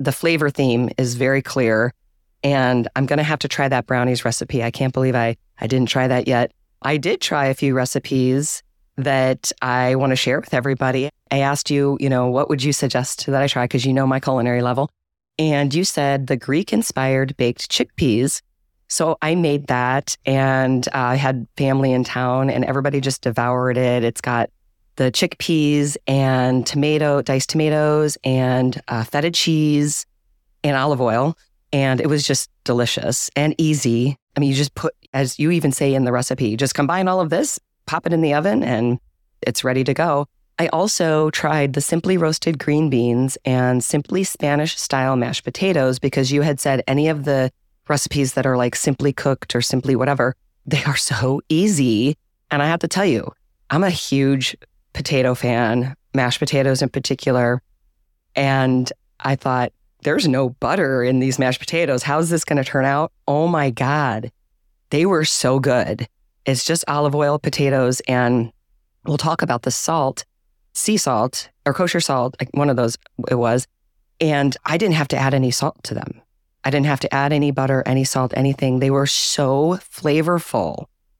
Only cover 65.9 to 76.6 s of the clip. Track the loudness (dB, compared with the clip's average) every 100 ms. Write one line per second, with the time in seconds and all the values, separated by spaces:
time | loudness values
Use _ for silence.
65.9 | -4 -8 _ _ _ -4 -2 0 -2 -2
66.9 | 0 0 2 0 0 -2 0 2 2 2
67.9 | 0 0 0 2 2 -2 -8 _ _ _
68.9 | _ -4 -2 -2 -2 -2 -2 -2 -4 -2
69.9 | 0 -2 -4 -12 _ _ _ _ -6 -2
70.9 | 0 0 0 0 -4 -12 _ -2 0 0
71.9 | 0 0 0 -2 -4 -6 0 0 2 0
72.9 | -2 _ -10 -2 0 2 0 -2 _ _
73.9 | _ _ -2 0 2 0 -2 -2 0 2
74.9 | 0 0 0 2 2 2 0 -4 -6 -8
75.9 | -8 -8 -12 _ _ _ _